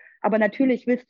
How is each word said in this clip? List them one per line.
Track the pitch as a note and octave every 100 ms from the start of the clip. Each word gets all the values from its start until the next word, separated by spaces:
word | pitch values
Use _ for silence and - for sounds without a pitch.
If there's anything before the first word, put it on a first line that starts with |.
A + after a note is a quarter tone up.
| - _
Aber | G#3+ A3
natürlich | G#3 G#3+ C4 A#3+ -
willst, | B3